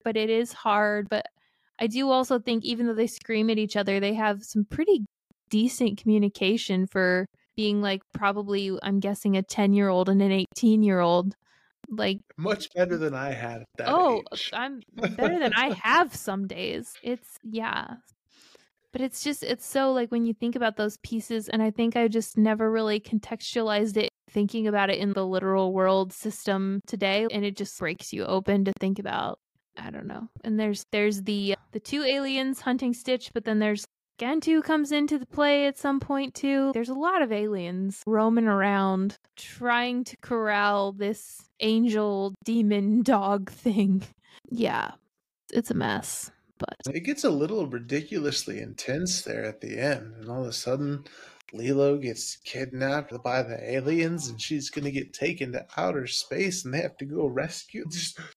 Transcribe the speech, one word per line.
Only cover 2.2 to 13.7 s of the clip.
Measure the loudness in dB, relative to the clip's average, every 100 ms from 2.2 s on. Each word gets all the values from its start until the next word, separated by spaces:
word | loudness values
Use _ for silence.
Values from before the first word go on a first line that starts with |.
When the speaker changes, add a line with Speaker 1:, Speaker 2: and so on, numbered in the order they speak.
| 4 0
Speaker 1:
think | 2 0 0
even | 0 0
though |
they | 2 0
scream | -2 -2 2 2
at | 2
each | 0 0
other, | 2 2
they | 2
have | 2 0 0
some | -2 -2 0
pretty | 0 2 2 0 _ _ _ -2
decent | 2 2 2 0 2
communication | 4 4 4 2 2 2 0 0 0
for | 2 4 2 0 _ _ -2
being, | 0 2
like, | 0 -2 -6
probably, | -2 -2 0 -2 -2 -2 -4
I'm | -2 0
guessing, | 0 -2 0 0
a |
ten-year-old | 0 2 4 6 4 4 4
and | 4
an | 4
eighteen-year-old. | 2 0 2 4 6 6 6 4 4 2 -4 _ _ _ _ -10
Like, | -4 -2 -2 -8 -6
Speaker 2:
Much | -2 -2 -2
better | 0 2 2
than | -2
I | -2 -4
had | -4 -6 -8
at | -12